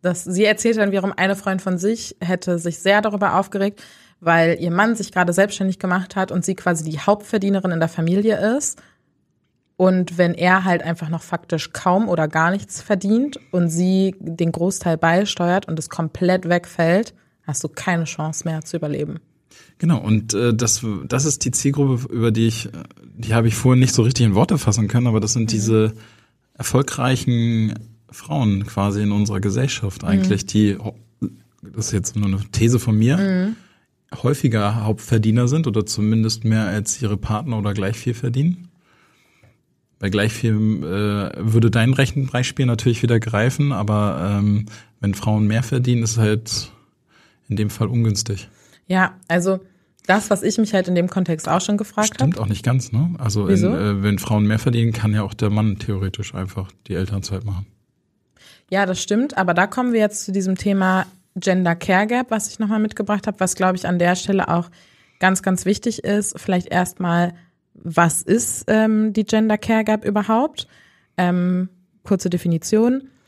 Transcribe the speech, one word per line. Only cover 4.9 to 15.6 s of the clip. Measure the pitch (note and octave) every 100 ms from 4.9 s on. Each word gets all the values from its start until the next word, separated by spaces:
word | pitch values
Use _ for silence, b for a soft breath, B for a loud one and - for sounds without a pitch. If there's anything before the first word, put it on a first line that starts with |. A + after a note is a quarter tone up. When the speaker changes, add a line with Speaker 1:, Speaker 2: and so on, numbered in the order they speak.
| A3+
Speaker 1:
sich | G3+
gerade | - F3+
selbstständig | F3 G3+ G3+ F#3+ F#3
gemacht | F#3 F3+ F#3
hat | - F#3+
und | F#3
sie | F3
quasi | F#3+ - E3+
die | D#3+ D#3
Hauptverdienerin | - G#3 - A3 G3 G3 F#3+
in | E3
der | E3
Familie | - E3 F#3 G#3+ G#3+ G#3 B3+
ist. | C#4+ - b b _ _ _ _ _ _ _ _
Und | F#3 F#3 F3 F3
wenn | F3
er | E3+ F3+ F#3
halt | F#3 F3
einfach | E3 E3+ D#3
noch | E3
faktisch | - E3+ - D#3+ -
kaum | - - F#3 G#3+
oder | F3 D#3
gar | D#3+ E3
nichts | G3 - -
verdient | - G3+ G3 A3 C#4+ C#4 _
und | F3+ E3+
sie | D#3+ F3+ F#3+ F#3+ F#3+
den | - E3 E3+
Großteil | E3 F3 G3 - D#3+
beisteuert | E3 F3 G#3 - F3 F#3